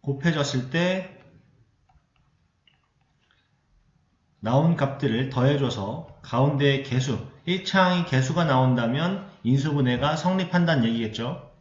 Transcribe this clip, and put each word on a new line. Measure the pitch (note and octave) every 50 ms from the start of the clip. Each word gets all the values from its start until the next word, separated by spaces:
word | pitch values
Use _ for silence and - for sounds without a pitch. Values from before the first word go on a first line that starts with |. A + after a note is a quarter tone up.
곱해졌을 | - C#3 C3+ C3 - E3+ D#3 D3+ C#3 - - B2+ B2 -
때 | - E3 F3 F3+ F#3 F#3+ F#3 - - - - - _ - _ _ _ _ _ _ _ _ _ _ _ _ _ _ _ _ _ _ _ _ _ _ _ _ _ _ _ _ _ _ _ _ _ _ _ _ _ _ _ _ _ _ _ _ _ _ _ _ _ _ _ _ _ _ _ _ _ _ _ _
나온 | G#2 G#2+ B2 C#3 D#3 E3 E3+
값들을 | D#3+ C#3+ C3 - - - B2+ A2 A#2 C3 C3
더해줘서 | - B2+ B2 C3+ D3 C#3 C#3 B2+ - G#2+ G2 G2+ B2 D#3+ - - - - -
가운데의 | - - A#2+ C3+ D3 D3 C3+ C#3+ C#3 C#3 C3+ -
개수, | - A#2+ B2+ C3 C#3+ A#2+ G#2 - - - - _
일 | - F3+ F#3+ F#3+
차항의 | - - F#3+ F#3 F3+ F3+ F3 E3+
개수가 | - C#3 C3 C3 C3 D#3+ F3+ E3+
나온다면 | D#3+ C3 B2+ C3 C3 B2+ A#2+ A#2+ A#2 B2 D3 E3 F3+ G3 G3 - - - - _
인수분해가 | A2+ C3 C#3 C3 D#3 C#3+ C#3+ C3 B2 B2 A#2+ C3+ D3 D#3
성립한다는 | E3 - F#3 F#3 F#3+ F#3 F3 - F3 E3+ E3 D#3+ C#3 A2+ A2+
얘기겠죠. | A#2 A#2 A2+ G#2+ G#2+ - A#2 - E3 - - - - _